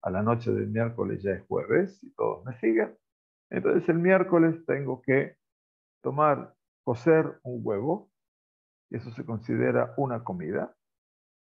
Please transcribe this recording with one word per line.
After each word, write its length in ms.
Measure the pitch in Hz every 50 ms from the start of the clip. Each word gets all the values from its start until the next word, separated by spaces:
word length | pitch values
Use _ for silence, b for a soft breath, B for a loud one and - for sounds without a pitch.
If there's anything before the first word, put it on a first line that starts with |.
| -
a 80 | -
la 100 | 92 95
noche 300 | 107 113 120 117 120 113
del 160 | 104 101 104
miércoles 560 | 104 107 113 117 117 117 110 101 98 107 95 95
ya 80 | 98
es 160 | 95 90 -
jueves, 520 | - - - - - 131 160 190 190 - _
si 140 | - - _
todos 300 | - 110 110 110 - -
me 140 | 123 120 -
siguen, 400 | - 113 113 113 107 - - _ _ _ _ _ _ _ _ _ _ -
entonces 380 | - 185 185 - - 180 165 -
el 120 | 165 170
miércoles 640 | 170 185 190 190 185 190 175 170 165 165 160 165 -
tengo 340 | - 139 139 139 131 131 127
que 380 | - - 131 135 - - - _ _ _ _ _ _ _ _ _ _ _ _ _ -
tomar, 520 | - 131 143 151 151 143 127 - - _ _ _ _ _ _ -
cocer 540 | - 120 117 - 165 160 160 156 143 - - -
un 160 | 127 123 120 113
huevo, 480 | 113 107 98 113 147 170 214 196 _ _ _ _ _ _ _ _ _ _ _ _ _ _ _ _ -
y 60 | -
eso 160 | 113 - 131 117
se 120 | - 117
considera 680 | - 117 107 - - 120 117 123 127 120 123 123 120 -
una 280 | - 139 131 120 113 120
comida, 520 | - 92 87 80 78 95 - - - - _ _ _ _ _ _ _ _ _ _ _ _ _ _ _